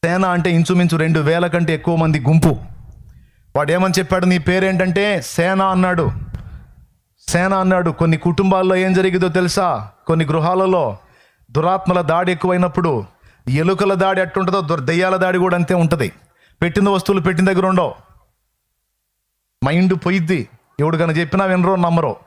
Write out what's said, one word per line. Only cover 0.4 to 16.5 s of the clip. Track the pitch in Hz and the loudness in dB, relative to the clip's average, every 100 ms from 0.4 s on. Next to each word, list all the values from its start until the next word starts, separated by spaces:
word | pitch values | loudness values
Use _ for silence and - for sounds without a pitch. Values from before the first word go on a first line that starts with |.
| 175 | 2
ఇంచుమించు | 170 165 180 175 165 | 2 2 2 2 2
రెండు | 160 160 | 2 2
వేల | 147 170 175 | 2 2 0
కంటే | 170 165 | 0 0
ఎక్కువ | 156 165 165 | -2 0 0
మంది | 160 151 | 2 2
గుంపు. | 127 160 160 139 - - - - - - - _ _ 139 | 2 4 4 0 -6 -18 -20 -20 -20 -20 -20 _ _ -2
వాడు | 147 | 0
ఏమని | 170 185 185 | 2 2 0
చెప్పాడు? | 170 190 180 | 0 0 2
"నీ | 180 | 2
పేరేంటంటే?" | 156 185 190 185 185 180 208 190 | 2 0 2 0 0 0 0 -2
"సేన" | 123 - 170 190 | -4 -2 0 2
అన్నాడు. | 190 185 185 180 139 - - - - - - - - _ _ _ - | 0 2 0 0 -2 -4 -10 -12 -14 -18 -20 -20 -20 _ _ _ -4
సేన | 170 185 | -2 0
అన్నాడు. | 190 185 185 170 | 0 0 0 -2
కొన్ని | 147 165 160 | -2 0 0
కుటుంబాల్లో | 175 170 190 190 185 185 | -2 0 0 0 0 0
ఏం | 190 | 0
జరిగిందో | 185 190 180 180 | 0 0 0 -2
తెలుసా? | 170 180 - 180 127 104 _ - | 0 -2 -2 -2 -4 -8 _ -4
కొన్ని | 160 | -2
గృహాలలో | 151 156 160 185 190 180 131 98 _ _ _ _ _ | 0 0 0 0 0 0 -2 -6 _ _ _ _ _
దురాత్మల | 123 160 185 185 180 | -2 -2 -2 0 0
దాడి | 156 165 180 | 0 0 0
ఎక్కువైనప్పుడు, | 180 185 180 180 151 170 131 95 _ _ _ - | -2 -2 0 0 0 -2 -2 -6 _ _ _ -4
ఎలుకల | 135 165 190 196 | 0 0 0 0
దాడి | 190 190 190 | 2 0 0
ఎట్టుంటుందో, | 185 - 185 190 | -2 -2 -2 -2
దుర్-, | 156 165 | -2 -4
దెయ్యాల | 131 170 185 185 | -2 0 0 0
దాడి | 185 185 | 0 0
కూడా | 185 175 | 0 0
అంతే | 170 | 0
ఉంటది. | 180 165 147 110 - _ _ _ | 2 2 0 -4 -6 _ _ _